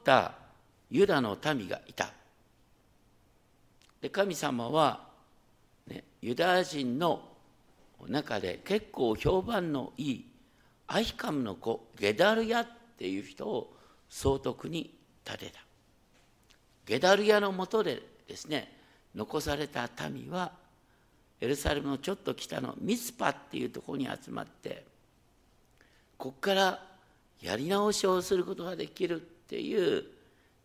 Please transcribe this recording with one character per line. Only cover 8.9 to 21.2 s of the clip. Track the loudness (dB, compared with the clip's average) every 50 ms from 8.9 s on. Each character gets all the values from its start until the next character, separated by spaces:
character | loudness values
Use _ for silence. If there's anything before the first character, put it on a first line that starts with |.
| -4
構 | 0 2 2 2
評 | 2 2 2 2 2 0
判 | 0 -2 -2 0 0 -2
の | -4 -4 -6 -8
い | -8 -4 -4
い | -4 -6 -8 -16 -20 -20 -20 _ _ _ _ _ _ _ _
ア | -2 0 0
ヒ | 0 0 -4
カ | -6 -4 -4 -2
ム | -2 -2
の | -2 -4
子 | -4 -2 -4 -4 -4 -4 -14 -8 0
ゲ | 2 2 4
ダ | 6 6 6 6
ル | 4 2
ヤ | 0 0 -2 -2
っ | -4 -8 -20 -20 -20 -14 -8
て | -6 -4
い | -4 -4
う | -6
人 | -8 -10 -8 -6
を | -4 -4 -4 -4 -6 -12 -20 -20 -20 -20 _ _ -20
総 | -8 -2 2 2 2 2
督 | 0 -4 -6 -6 -8 -8
に | -8 -8 -8 -10 -14 -20 _ _ _ _ -14
立 | -12 -12 -12
て | -12
た。 | -14 -16 -18 -20 _ _ _ _ _ _ _ _ _ _ _ _ _ _ _ _ _ -20 _ _ _ _ _ -6
ゲ | -2 0 2
ダ | 6 6 6
ル | 6 8
ヤ | 6 6 6
の | 6 2 0
下 | -2 -4 0 0 2 2
で | 2 0 -4 -6 -14 -20 -20 _
で | -18 -16
す | -14 -10
ね、 | -6 -6 -6 -6 -8 -14 -20 -20 -20 _ _ _ _ -8
残 | -8 -8 -4 -4 -4
さ | -2 -2 -4
れ | -4 -4 -6
た | -6 -6 -6 -6 -6 -8 -8 -8
民 | -8 -8 -10 -8
は | -6 -6 -6 -6 -8 -14 -20 _ _ _ _ _ _ _ _ _ _ _